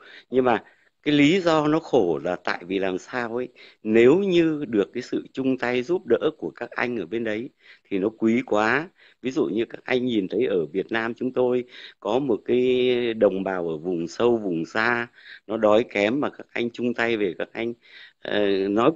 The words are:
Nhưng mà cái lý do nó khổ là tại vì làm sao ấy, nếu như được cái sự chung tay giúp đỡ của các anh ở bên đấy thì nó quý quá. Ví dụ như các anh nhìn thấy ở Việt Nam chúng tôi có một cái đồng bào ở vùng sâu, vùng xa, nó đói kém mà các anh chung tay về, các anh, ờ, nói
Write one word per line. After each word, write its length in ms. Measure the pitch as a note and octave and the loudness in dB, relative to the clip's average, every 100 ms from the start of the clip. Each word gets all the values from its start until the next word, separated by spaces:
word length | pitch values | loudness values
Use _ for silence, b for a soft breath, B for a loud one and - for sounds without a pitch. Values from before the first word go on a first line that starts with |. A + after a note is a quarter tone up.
| B B B | B B B
Nhưng 140 | B2+ | 0
mà 200 | B2+ G#2+ - b b _ | 2 0 -2 b b _
cái 120 | - | 0
lý 260 | D3 C#3+ F#3+ | 4 4 4
do 280 | E3+ D#3+ D3+ | 2 2 2
nó 120 | D#3 | 0
khổ 400 | - C#3 F2 D2 | 2 2 2 0
là 120 | D#2+ F2+ | -4 -4
tại 280 | - - F2 | -4 -6 -4
vì 120 | F#2+ | -2
làm 200 | F#2+ F#2 | -2 -4
sao 380 | - B2+ A#2 A#2 | -6 -8 -6 -6
ấy, 120 | B2+ - B B | -8 -12 B B
nếu 360 | A2 A2 A#2+ F3 | 2 6 8 6
như 460 | G3+ F3 E3 D3+ D3 | 4 2 2 0 -2
được 220 | - - | 0 0
cái 80 | A#2+ | -4
sự 240 | B2 A#2 - | -6 -6 -6
chung 260 | - C3 B2+ | -6 -2 -2
tay 240 | A#2+ B2 | -2 -2
giúp 240 | B2 F3+ - | -2 -4 0
đỡ 240 | A#2 D#3 D3+ | 2 0 -4
của 120 | E2 | -8
các 200 | - A#2+ | -10 -10
anh 260 | - A#2+ A#2+ | -6 -4 -4
ở 100 | E2 | -6
bên 180 | A2+ | -6
đấy 260 | A2+ G#2+ C3 _ b b | -4 -6 -8 _ b b
thì 140 | - G2 | -6 -2
nó 100 | G2+ - | -2 0
quý 240 | A2+ A#2 - | 2 2 0
quá. 420 | G#2 A2 C3 F3 _ b b | 0 2 0 -2 _ b b
Ví 80 | B2 | -6
dụ 160 | C#3+ A2 | -2 -2
như 180 | G2+ | -2
các 160 | A#2 - | -4 -8
anh 220 | - B2+ B2+ | -4 -2 0
nhìn 220 | A2 F#2 | -2 -2
thấy 180 | F#2 B2 | -2 0
ở 200 | G2 D2+ | 0 -2
Việt 260 | F#2 - | -4 -4
Nam 220 | A2+ A2+ | -4 -4
chúng 180 | A#2 B2+ | -6 -6
tôi 320 | B2+ B2+ B2 B2 B B B | -2 0 -2 -4 B B B
có 180 | G2 B2 | -2 -2
một 220 | C#3+ G#2 | 0 -2
cái 680 | - A#2+ B2+ B2+ B2+ B2 A#2+ | 0 0 2 2 2 0 -2
đồng 280 | A2 G#2 F#2+ | 2 2 2
bào 240 | F#2+ F#2 E2+ | -2 -4 -4
ở 80 | D#2 | -4
vùng 320 | E2+ F2 E2 | -4 -4 -4
sâu, 280 | - A#2 A#2+ | 0 2 2
vùng 280 | G2+ E2 E2 | 0 -4 -4
xa, 420 | A2 A2+ A#2+ A#2 _ B B - | -2 0 -2 -4 _ B B -8
nó 100 | A2 | 0
đói 280 | G#2+ G#2+ - | 4 4 2
kém 300 | G#2 G#2 C#3 | 0 0 0
mà 100 | A2+ | -2
các 160 | - - | -6 -10
anh 200 | G#2+ A#2 | -6 -4
chung 240 | A2+ A#2+ | -4 -4
tay 220 | A#2+ A#2 A2+ | -2 -2 0
về, 180 | G2 D#2 | -2 -4
các 100 | G2+ | -8
anh, 220 | - A#2 A#2 B B B B | -6 -8 -8 B B B B
ờ, 480 | - G2+ G2+ G2 G2 | -4 0 0 0 0
nói 240 | G2+ B2+ | 2 2